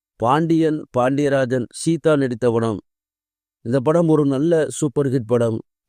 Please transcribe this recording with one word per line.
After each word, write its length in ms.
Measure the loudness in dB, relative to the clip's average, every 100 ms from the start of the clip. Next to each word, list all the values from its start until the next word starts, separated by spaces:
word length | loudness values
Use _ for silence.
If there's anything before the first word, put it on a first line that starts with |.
| _ -4
பாண்டியன், 600 | 0 0 2 0 0 -2 -4
பாண்டியராஜன், 720 | -2 0 0 0 0 0 -2 -4
சீதா 380 | -6 -4 0 2 2
நடித்த 320 | 0 0 0
படம். 280 | 0 -2 -4 _ _ _ _ _ _ _ _ -4
இந்த 120 | -2
படம் 280 | 2 2 4
ஒரு 140 | 2 2
நல்ல 280 | 0 0 0 0
சூப்பர் 400 | -2 -4 -2 -2
ஹிட் 200 | -2 0
படம். 260 | 0 0 -2 -10 _